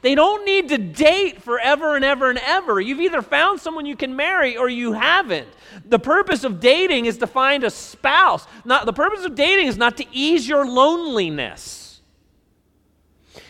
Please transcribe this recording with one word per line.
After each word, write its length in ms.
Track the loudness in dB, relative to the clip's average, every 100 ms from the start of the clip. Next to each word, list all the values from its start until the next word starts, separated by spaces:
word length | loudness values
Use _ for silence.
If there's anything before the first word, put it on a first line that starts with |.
they 140 | 0 4
don't 300 | 4 2 0
need 240 | 0 0
to 80 | -2
date 640 | -4 2 4 4 0 -4
forever 540 | -6 -2 0 0 0 0
and 80 |
ever 260 | 0 2 0
and 100 | -2
ever. 420 | -2 -2 0 -2
You've 180 | -2 -2
either 220 | -2 -2
found 400 | -2 0 2 0
someone 240 | -6 -8 -10
you 100 | -8
can 200 | -8 -4
marry 420 | -2 0 -2 -2
or 100 | -4
you 260 | -2 -6
haven't. 540 | -2 0 0 0 -6 -8 -20 -20 -20 -2
The 140 | -2
purpose 440 | 2 0 2 -2
of 160 | -2 0
dating 460 | 2 4 2 0 -2
is 120 | -4
to 80 | -4
find 360 | 0 0 0
a 60 | -2
spouse. 760 | -6 -16 -6 0 4 4 2 -8 -20 0
Not, 200 | 0 0
the 80 |
purpose 300 | 0 -2 -2
of 100 | -6
dating 340 | 0 2 4 2
is 100 | 0
not 200 | 0 -2
to 80 | -10
ease 360 | -4 0 0 2
your 180 | 0 0
loneliness. 1200 | 4 4 2 -2 -2 -2 -4 -6 -10 -18 -18 -20 -20 _ _ _ _ _ _ _ _ _ _ _ _ _ -20